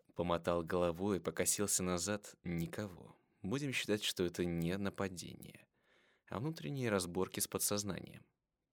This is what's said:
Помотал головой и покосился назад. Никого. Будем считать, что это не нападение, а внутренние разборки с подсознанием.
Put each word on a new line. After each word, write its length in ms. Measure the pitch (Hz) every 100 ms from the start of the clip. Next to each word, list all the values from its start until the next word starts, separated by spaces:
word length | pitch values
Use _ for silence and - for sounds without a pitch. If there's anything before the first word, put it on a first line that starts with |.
| _ -
Помотал 480 | 87 85 87 87
головой 540 | 82 90 87 85 101 90
и 40 |
покосился 640 | 82 - 90 - 101 -
назад. 520 | 90 87 95 104 - -
Никого. 720 | 87 85 117 - 104 85 - - _ _
Будем 280 | 95 135 143
считать, 320 | 120 - 104
что 200 | - -
это 200 | 87 90
не 320 | 87 85 85 98
нападение, 880 | 101 - 95 87 - - 65 - - _ _ _ _ _ -
а 100 | 92
внутренние 500 | 147 165 151 139 120
разборки 500 | 98 87 90 92 101
с 80 | -
подсознанием. 800 | 101 - 104 101 82 - - - _ _ _ _